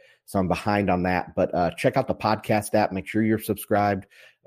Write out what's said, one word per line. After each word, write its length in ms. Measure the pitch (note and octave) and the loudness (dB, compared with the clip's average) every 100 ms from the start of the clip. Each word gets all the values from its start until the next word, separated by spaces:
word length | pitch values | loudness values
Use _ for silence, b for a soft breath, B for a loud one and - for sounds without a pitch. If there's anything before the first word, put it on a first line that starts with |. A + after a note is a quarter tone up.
| b b - | b b -4
So 140 | G2 | -2
I'm 80 | F2+ | 0
behind 420 | F2 A2 G#2 G2 | 0 0 0 2
on 140 | F2+ | 2
that. 320 | F2+ F2+ - - | 2 0 -2 -2
But, 180 | F2+ | 0
uh, 180 | E2+ E2+ | 2 0
check 260 | - C3 C3+ | 0 0 0
out 100 | B2+ | -2
the 80 | G#2 | -2
podcast 580 | G#2+ G#2+ - G#2+ G#2+ G#2+ | -2 -2 0 -2 2 0
app. 160 | G#2 | 2
Make 160 | F#2+ F#2+ | -2 -4
sure 160 | A2 | 0
you're 160 | A2 G#2+ | 2 0
subscribed. 680 | - G2+ - G2+ G2+ G2 - B B B | -2 -6 -2 0 2 -2 -6 B B B